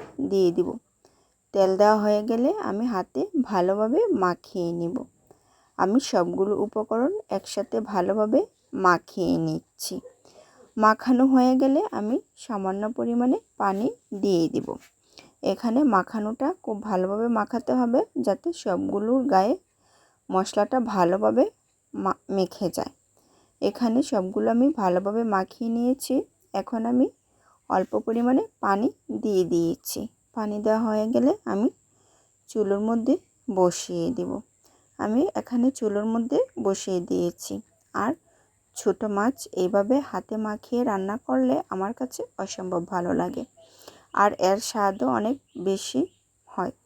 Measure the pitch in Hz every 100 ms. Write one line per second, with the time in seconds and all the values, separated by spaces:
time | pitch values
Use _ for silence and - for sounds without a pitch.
0 | - - 226 196 180 175 175 233 _ _
1 | _ _ _ _ _ 202 190 190 208 214
2 | 208 208 214 226 262 415 - 202 247 196
3 | - 254 392 311 240 202 180 196 220 302
4 | 453 262 180 175 - 190 170 170 170 175
5 | - _ _ - _ _ _ - 185 233
6 | - 208 175 180 196 196 208 220 214 220
7 | 269 415 - 196 - - 196 226 214 202
8 | 185 214 214 262 427 _ _ - 185 170
9 | - - 170 170 160 160 - - - 185
10 | - _ _ - - _ - - 214 220
11 | 247 247 262 262 254 254 269 277 427 226
12 | 208 294 - - - 208 190 196 214 240
13 | 233 240 247 381 - - 202 190 240 480
14 | - 196 202 175 160 - - - - _
15 | _ - - _ - 190 240 233 285 196
16 | - 220 208 226 277 370 - 208 214 185
17 | 185 208 233 226 208 240 - 254 240 254
18 | 440 - 240 190 339 330 220 185 190 202
19 | 220 262 262 190 202 370 _ _ _ _
20 | _ _ - 190 190 - 208 262 220 208
21 | 175 190 220 226 403 - _ _ _ -
22 | 190 - - 196 185 - 180 - - _
23 | _ _ _ _ _ - 196 - 240 233
24 | 302 220 185 208 220 233 269 311 190 180
25 | 196 220 226 196 185 - 226 233 240 269
26 | - 262 - _ _ 196 190 233 226 247
27 | 359 - _ _ _ _ - 190 - 214
28 | - 226 240 262 440 _ 202 196 262 -
29 | - 214 214 190 170 170 165 - - -
30 | 220 _ _ - 214 208 214 220 226 214
31 | 220 247 254 415 240 196 233 - _ _
32 | _ _ _ _ - 220 196 202 220 233
33 | 226 330 _ _ - 190 180 175 - 175
34 | 170 180 180 208 - _ _ _ _ -
35 | 214 233 381 - - 247 254 - 214 202
36 | 214 226 226 285 523 - 208 190 - 185
37 | 175 180 175 - - 202 - _ _ -
38 | 208 330 _ _ _ _ _ - 214 196
39 | 214 202 220 - - - 180 202 202 269
40 | 277 185 - 220 214 214 - 240 247 196
41 | 190 226 - 262 254 277 - 190 196 240
42 | 254 - 233 - 196 - 185 180 175 185
43 | 175 170 175 - 247 _ - - - -
44 | _ - 202 - 180 196 - 226 202 196
45 | 180 120 214 269 _ - 180 196 - 254
46 | 359 _ _ _ - - 180 -